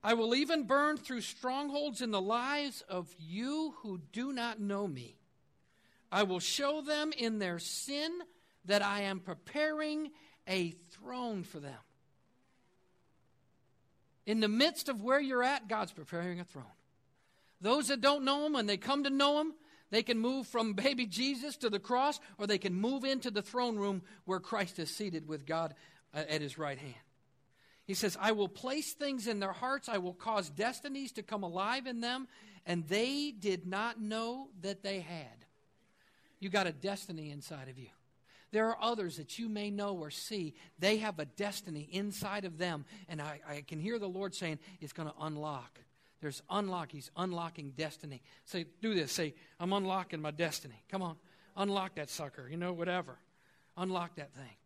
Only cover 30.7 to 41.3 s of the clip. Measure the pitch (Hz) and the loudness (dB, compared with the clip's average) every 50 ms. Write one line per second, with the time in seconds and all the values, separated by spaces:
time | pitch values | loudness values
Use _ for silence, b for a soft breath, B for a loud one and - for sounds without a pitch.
30.7 | 254 - - 285 277 277 269 247 - - 190 - 220 202 196 175 170 180 196 214 | 0 -2 -6 -6 -4 -4 -6 -6 -6 -8 -6 -4 -4 -2 -2 -2 0 0 2 2
31.7 | 240 269 240 262 247 233 233 240 247 262 262 247 B B B B B B B - | 2 0 -2 -4 -4 -2 -2 -2 -2 -2 -4 -10 B B B B B B B 0
32.7 | 175 170 160 147 185 208 233 254 277 285 294 294 240 208 180 208 185 175 165 180 | 0 0 2 2 2 2 4 2 2 0 0 -2 -4 0 0 0 0 2 0 -2
33.7 | 185 196 220 233 226 226 214 208 220 226 233 233 240 262 269 - - 185 170 196 | -2 0 0 -2 -2 -4 -4 -2 -2 0 0 -2 -4 -6 -8 -12 -14 -6 -4 -4
34.7 | 196 190 - 196 196 190 165 151 175 160 143 117 110 - - _ _ _ _ _ | -4 -4 -4 -4 -4 -4 -4 -6 -8 -8 -8 -12 -16 -20 -20 _ _ _ _ _
35.7 | _ b b b b b b b b b b b b b 190 196 180 208 190 175 | _ b b b b b b b b b b b b b -4 2 4 4 4 4
36.7 | 156 139 135 196 202 190 - - 175 160 151 151 147 143 139 - 160 139 135 131 | 0 -2 -2 -2 -2 -2 -6 -8 -8 -8 -8 -8 -10 -10 -10 -10 -12 -12 -12 -12
37.7 | 127 131 127 - - _ _ _ _ _ B B B B B B - 214 220 226 | -14 -14 -16 -18 -20 _ _ _ _ _ B B B B B B 2 4 4 4
38.7 | 226 226 214 233 240 214 190 170 147 160 151 - - - 233 226 208 208 202 208 | 4 2 2 2 2 2 0 -2 -4 -6 -10 -10 -6 -4 -4 -2 -2 -2 -2 -2
39.7 | 202 202 202 202 196 175 156 151 - - - - 220 202 170 151 B B B B | -2 -2 -2 -2 -2 -4 -6 -6 -6 -8 -6 -4 -2 -2 -2 -4 B B B B
40.7 | B - 165 196 220 214 220 214 196 156 151 135 | B 4 6 6 6 6 4 0 -2 -2 -6 -6